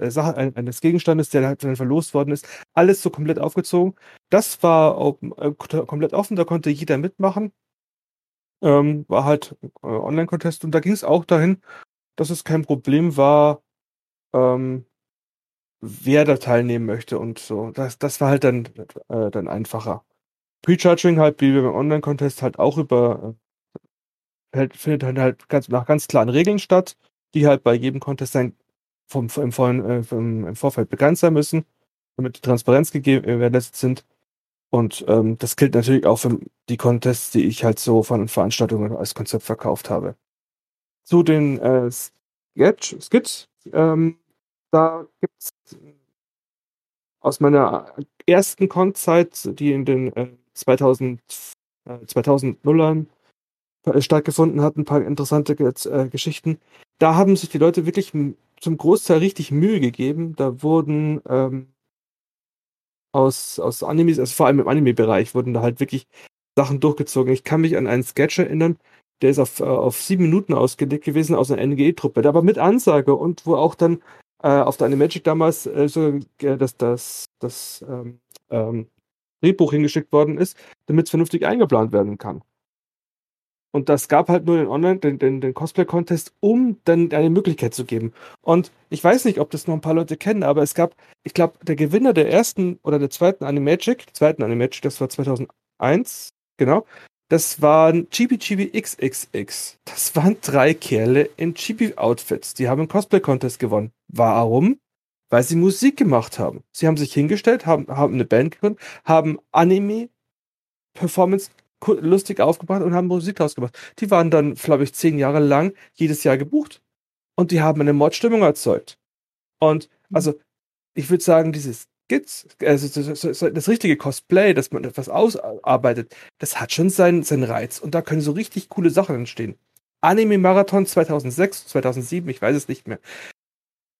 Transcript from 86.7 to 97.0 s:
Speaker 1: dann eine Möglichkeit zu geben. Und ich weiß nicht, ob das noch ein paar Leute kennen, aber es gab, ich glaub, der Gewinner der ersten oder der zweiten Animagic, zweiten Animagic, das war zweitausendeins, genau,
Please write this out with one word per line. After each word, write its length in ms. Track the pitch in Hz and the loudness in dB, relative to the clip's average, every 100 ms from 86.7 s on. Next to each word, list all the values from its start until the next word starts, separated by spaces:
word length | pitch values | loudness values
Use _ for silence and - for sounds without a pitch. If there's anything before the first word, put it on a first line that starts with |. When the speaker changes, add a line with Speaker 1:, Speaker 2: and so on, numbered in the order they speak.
| 208 - | 0 2
Speaker 1:
dann 260 | 170 170 | 2 2
eine 180 | 151 165 | 2 2
Möglichkeit 440 | 175 196 165 117 | 2 0 -2 -4
zu 100 | - | -6
geben. 300 | - 113 113 - - - | -6 -6 -6 -10 -20 -10
Und 300 | - 170 175 _ _ | 0 0 0 _ _
ich 140 | 156 | -2
weiß 220 | 175 247 247 | 2 2 2
nicht, 140 | 196 | -2
ob 100 | 147 | -4
das 180 | 156 - | -6 -6
noch 60 | |
ein 80 | 156 | -4
paar 140 | 156 160 | -2 -2
Leute 200 | 165 156 | -2 -4
kennen, 280 | 196 220 | -4 -2
aber 180 | 139 143 | 0 0
es 140 | - - | 0 0
gab, 200 | 170 - _ _ | -2 -4 _ _
ich 100 | - | -6
glaub, 260 | - 170 - - | 0 0 -2 -6
der 100 | 151 | -2
Gewinner 380 | 151 185 262 | 0 2 2
der 180 | 170 147 | 4 4
ersten 480 | 165 - - 180 180 | 2 2 -2 -4 -4
oder 160 | - 147 | -2 -2
der 100 | 139 | -2
zweiten 340 | - 175 - | 0 0 0
Animagic, 720 | 139 143 139 175 - 240 - - | -4 -2 0 0 0 -4 -6 0
zweiten 280 | 151 156 | 0 2
Animagic, 380 | 113 117 127 - | -2 0 -2 -2
das 180 | 139 - | -8 -4
war 80 | 135 | -6
zweitausendeins, 1200 | - 139 127 - _ _ _ 127 165 247 - - _ _ _ | -4 -4 -4 -6 _ _ _ 0 0 -2 -10 -18 _ _ _
genau, 300 | 131 170 - - | 0 0 -2 -14